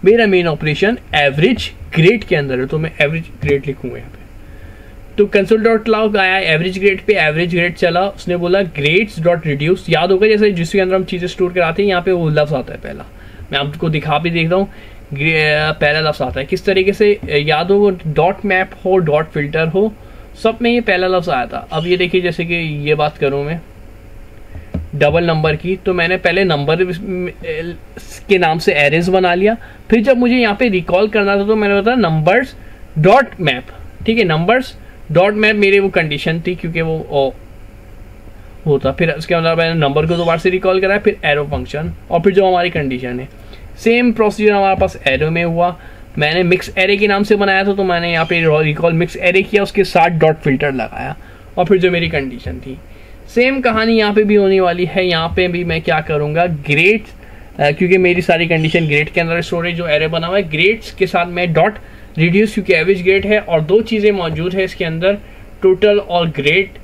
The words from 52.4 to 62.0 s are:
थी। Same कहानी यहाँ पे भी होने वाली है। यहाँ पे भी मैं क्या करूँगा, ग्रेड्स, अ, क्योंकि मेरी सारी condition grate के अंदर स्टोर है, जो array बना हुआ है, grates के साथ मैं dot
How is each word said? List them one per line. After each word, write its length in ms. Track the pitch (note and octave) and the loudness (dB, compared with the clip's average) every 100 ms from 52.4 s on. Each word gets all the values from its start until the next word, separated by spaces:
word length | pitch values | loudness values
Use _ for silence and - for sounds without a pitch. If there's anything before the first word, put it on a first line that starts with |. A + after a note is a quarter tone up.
| - B2+ | -12 -12
थी। 180 | C3+ C3 - - - - - | -12 -16 -18 -20 -20 -20 -4
Same 340 | A#3 B3 C4+ | 2 2 2
कहानी 320 | B3 A3 A3+ | 0 0 2
यहाँ 200 | A3+ G#3 | 2 4
पे 100 | G#3 | 2
भी 120 | G#3 G#3 | 4 4
होने 240 | G3 F#3+ | 4 4
वाली 260 | F3+ F3 F3 | 2 0 -2
है। 220 | E3+ F#3 | 0 0
यहाँ 260 | E3 E3 F3+ | 0 -2 0
पे 120 | F3+ | 0
भी 160 | F3 | -2
मैं 180 | E3+ E3 | -2 -2
क्या 200 | D#3+ D#3+ | 0 -2
करूँगा, 440 | D#3+ D3+ D3 D#3 F3 | 0 -2 -2 0 0
ग्रेड्स, 680 | D#3 C#3+ D3 F3 G#3+ - - - - - - | -2 0 2 4 2 -2 -20 -20 -20 -18 -2
अ, 120 | C#3+ | 0
क्योंकि 260 | D3 F#3 F#3 | 2 2 4
मेरी 240 | F#3 F3+ | 4 2
सारी 260 | F3 E3 E3+ | 0 0 2
condition 380 | E3 D#3 E3+ D#3+ | 0 2 0 2
grate 240 | D3 D#3 | 0 0
के 120 | F3+ | -2
अंदर 200 | E3 E3+ | -2 -2
स्टोर 260 | E3 E3+ F3 | -2 -4 -4
है, 60 | |
जो 140 | E3+ E3+ | -4 -2
array 200 | D3+ D#3+ | -2 0
बना 200 | E3 E3 | -2 -2
हुआ 100 | G3 | -2
है, 120 | F3 | -2
grates 420 | D3+ F#3 A3 - | 0 0 0 -6
के 160 | - F#3+ | -4 0
साथ 180 | F3+ F3 | 0 -2
मैं 280 | F3 F3+ | -2 0
dot 220 | D#3 F#3 G#3 - - | 2 2 0 -16 -20